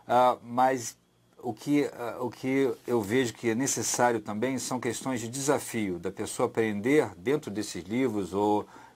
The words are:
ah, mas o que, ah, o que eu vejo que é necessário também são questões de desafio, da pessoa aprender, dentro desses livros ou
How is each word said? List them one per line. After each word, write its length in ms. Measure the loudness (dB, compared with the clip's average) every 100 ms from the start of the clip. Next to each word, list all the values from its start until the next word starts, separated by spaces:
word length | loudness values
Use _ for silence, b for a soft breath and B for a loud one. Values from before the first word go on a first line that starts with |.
| 2
ah, 300 | 4 4 2
mas 560 | -2 2 2 2 -4 -12 _ _ _ -10
o 160 | -8
que, 360 | -6 0 2 2
ah, 240 | -4 -8 -4
o 80 | -6
que 440 | -4 0 2 2 0 0
eu 140 | 0
vejo 320 | 2 2 0
que 160 | 0 0
é 60 | 2
necessário 680 | 0 -2 0 2 4 2
também 360 | -2 -2 -2 -2
são 220 | -4 -4
questões 400 | -4 -4 -4 -4
de 80 | -4
desafio, 720 | -4 0 0 0 -2 -2 -4
da 120 | -6
pessoa 360 | -6 -6 -2 0
aprender, 680 | 2 0 0 2 4 2 -2
dentro 340 | -2 -2 -2
desses 320 | -6 -6 -8
livros 500 | -4 -2 0 0 -2
ou 320 | 0 2 2 -2 B B